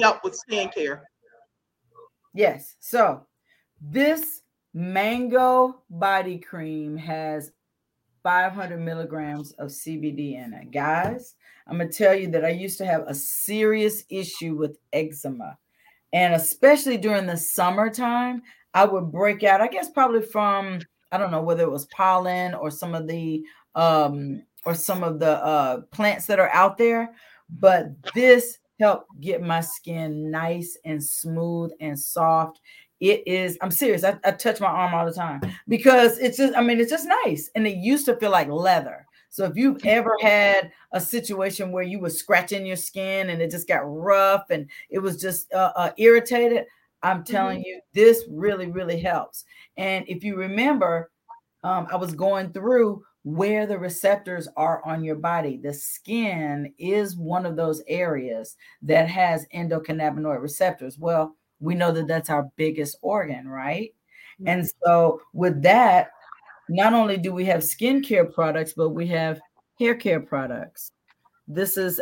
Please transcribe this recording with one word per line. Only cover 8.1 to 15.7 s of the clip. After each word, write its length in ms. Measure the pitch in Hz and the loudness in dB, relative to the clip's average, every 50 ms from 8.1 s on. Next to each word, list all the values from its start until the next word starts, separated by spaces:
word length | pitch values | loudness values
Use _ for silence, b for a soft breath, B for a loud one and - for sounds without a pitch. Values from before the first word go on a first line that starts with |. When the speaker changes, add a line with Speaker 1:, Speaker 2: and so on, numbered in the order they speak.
| _ _ - | _ _ -2
Speaker 2:
five 300 | 180 180 180 185 190 185 | 0 2 2 2 0 -2
hundred 280 | 202 190 175 175 170 | -6 -10 -10 -8 -8
milligrams 720 | 165 165 165 165 160 - 156 156 151 147 147 147 151 147 - | -8 -8 -8 -8 -8 -8 -8 -8 -8 -8 -8 -10 -12 -14 -14
of 200 | - 147 - - | -14 -14 -14 -12
C 240 | - - 160 160 | -14 -12 -10 -10
B 160 | 151 147 151 143 | -6 -6 -8 -6
D 240 | 139 147 143 131 | -6 -8 -8 -8
in 180 | 123 127 117 107 | -10 -12 -14 -14
it. 160 | - - 123 | -16 -16 -10
Guys, 640 | 123 143 139 147 156 170 185 208 233 254 - - - _ b b b b b | -6 -4 -2 -2 0 0 -2 -2 -4 -8 -12 -18 -20 _ b b b b b
I'm 120 | b - 170 | b -6 -6
gonna 120 | 170 165 | -6 -6
tell 240 | 160 - 214 190 190 | -2 2 4 4 4
you 160 | 196 190 180 | 4 0 -2
that 140 | 165 165 156 | -2 0 0
I 60 | 165 | 0
used 280 | 170 180 185 196 - - | -2 -4 -6 -8 -8 -6
to 80 | 196 | -4
have 160 | 185 165 156 151 - | -2 -2 -2 -2 -4
a 60 | 139 | -8
serious 880 | 139 - - - - - - 208 214 220 214 214 220 214 214 208 208 - - | -8 -6 -6 -6 -6 -6 -4 -2 0 2 2 2 2 2 0 -2 -2 -12 -10
issue 440 | 190 190 190 175 - - 165 165 160 | -8 -8 -8 -8 -10 -8 -8 -6 -4
with 240 | 147 156 147 147 _ _ - - | -4 -4 -6 -6 _ _ -6 -4
eczema. 680 | - 160 156 151 - - 139 131 120 107 80 69 _ _ _ | -4 -4 -4 -6 -10 -10 -10 -10 -10 -12 -14 -16 _ _ _